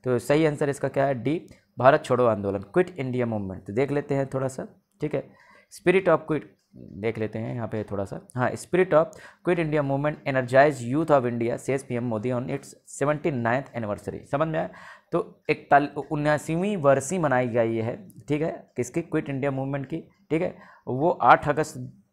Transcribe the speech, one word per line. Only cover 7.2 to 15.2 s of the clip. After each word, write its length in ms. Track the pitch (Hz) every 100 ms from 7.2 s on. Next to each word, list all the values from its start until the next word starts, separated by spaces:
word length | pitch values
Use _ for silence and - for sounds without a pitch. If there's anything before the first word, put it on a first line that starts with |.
| 110 110
हैं 160 | 117 127
यहाँ 120 | 110
पे 160 | 110
थोड़ा 220 | 104 101 98
सा। 220 | - - 127
हाँ, 160 | 123
spirit 380 | - - 175 185
of 120 | 151 165 - - _ -
quit 60 | 175
India 260 | 156 151
movement 340 | 139 139 147 151 -
energize 680 | 131 123 131 147 131 120
youth 180 | 139 160
of 140 | 143 123
India, 320 | 120 117 120
says 260 | - 135
पीएम 200 | 139 120
मोदी 260 | 120 110 113
on 140 | 123
its 220 | 135 139 - - _
सेवेंटी 440 | - 143 151 170
नाइन्थ 340 | 135 117 127 139 120
anniversary, 420 | 107 98 - - -
समझ 160 | 143 160
में 120 | 156
आया? 100 | 180 - - - _
तो 320 | 170